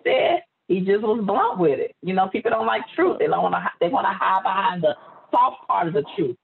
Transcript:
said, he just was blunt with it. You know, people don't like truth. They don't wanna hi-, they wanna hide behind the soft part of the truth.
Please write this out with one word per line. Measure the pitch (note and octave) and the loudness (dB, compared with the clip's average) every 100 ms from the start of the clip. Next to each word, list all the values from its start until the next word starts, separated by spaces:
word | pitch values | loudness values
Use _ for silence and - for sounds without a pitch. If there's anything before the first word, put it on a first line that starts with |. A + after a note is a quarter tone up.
said, | - B4+ - E4+ - _ - | 0 2 2 0 -4 _ -2
he | F#3+ | 0
just | F#3+ G3+ | 2 2
was | A3 A3+ | 2 0
blunt | F#3+ A3 A#4 F#3+ | 0 0 0 2
with | D#3+ C3 | 0 2
it. | - - | -4 -6
You | F3+ | -4
know, | F#3+ F#3+ | -2 0
people | C#3+ A3+ | -2 -2
don't | A3 - | -2 -2
like | A3+ - | -4 -4
truth. | - F4+ - | 0 0 2
They | D3+ | 0
don't | F#3+ | 0
wanna | F#3 F3+ | 0 -2
hi-, | F3+ - | -4 -2
they | F3 | -2
wanna | - F#3 | 0 -2
hide | F#3 F#3+ F#3+ | -2 0 0
behind | F#3+ F#3+ F#3+ F3+ | 0 -2 -2 0
the | D#3 - - - - | -2 -2 -10 -20 -2
soft | - G3 - - | 2 2 0 -4
part | G3+ F3 | -2 0
of | |
the | G3+ - | -2 -4
truth. | - C3+ - | -4 -4 -4